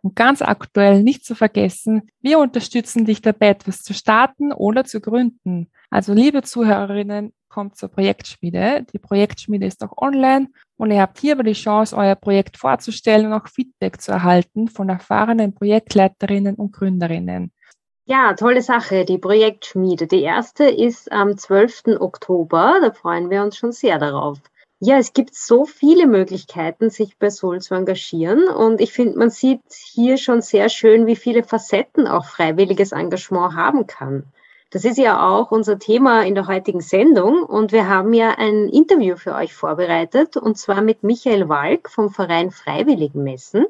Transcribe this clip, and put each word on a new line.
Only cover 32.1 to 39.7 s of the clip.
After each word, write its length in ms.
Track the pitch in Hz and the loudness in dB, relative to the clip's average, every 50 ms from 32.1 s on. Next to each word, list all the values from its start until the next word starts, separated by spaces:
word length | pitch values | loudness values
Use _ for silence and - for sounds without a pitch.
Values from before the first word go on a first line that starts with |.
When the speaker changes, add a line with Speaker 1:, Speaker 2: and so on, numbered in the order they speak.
| - 170 - | 0 -4 -4
Speaker 2:
freiwilliges 680 | - - - 170 160 160 170 196 185 190 190 196 196 | -6 -4 -2 -2 -2 2 0 0 0 2 0 0 -2
Engagement 640 | - 151 170 175 170 185 - - 190 180 175 180 156 | -2 -8 -6 -6 -6 -8 -8 -6 -4 -2 -2 -2 -2
haben 320 | 165 165 220 285 277 208 | -2 -2 0 0 0 -2
kann. 380 | - - - 135 135 139 135 139 - _ _ _ _ _ _ _ _ | -4 -8 -14 -10 -8 -8 -8 -10 -12 _ _ _ _ _ _ _ _
Das 140 | - 185 - | -10 -2 -2
ist 140 | 240 233 262 | -2 0 2
ja 300 | 262 226 - - 165 185 | 2 2 2 2 2 2
auch 240 | 190 208 240 - | 2 0 0 0
unser 260 | 220 220 214 214 208 196 | 0 -2 0 0 -2 -4
Thema 440 | - - 214 240 269 262 233 226 | 0 0 2 4 4 4 4 4
in 120 | 208 185 202 | 2 2 -2
der 140 | 196 190 165 | -2 -2 -4
heutigen 320 | 190 190 190 - 180 180 | -4 -4 -2 -2 -2 -2
Sendung 640 | 165 - - 190 226 311 311 208 180 208 285 359 330 | -2 -2 0 4 6 6 6 6 4 2 2 2 0
und 260 | - - 208 214 202 | 0 -2 -2 0 2
wir 180 | 196 220 196 190 | 2 0 2 2
haben 240 | 202 190 190 214 | 0 0 2 2
ja 220 | 233 226 226 226 - | 2 2 2 2 0
ein 320 | - - 214 208 214 208 - | 0 -2 0 0 0 0 2
Interview 460 | - 285 320 311 392 320 226 185 180 | 4 4 4 6 4 2 2 0 -2
für 180 | 175 - 180 | -4 -6 -8
euch 220 | 156 135 156 160 - | -6 -6 -8 -8 -8
vorbereitet 840 | - - 156 | -8 -6 -6